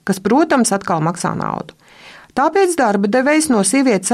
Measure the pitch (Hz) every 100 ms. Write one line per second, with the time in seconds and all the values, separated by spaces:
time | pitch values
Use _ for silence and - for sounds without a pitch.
0 | - 185 196 262 330 277 220 196 - 165
1 | 160 170 165 - 52 - - _ _ -
2 | - - - - 311 381 370 330 233 202
3 | 208 254 262 311 311 220 190 269 262 190
4 | 185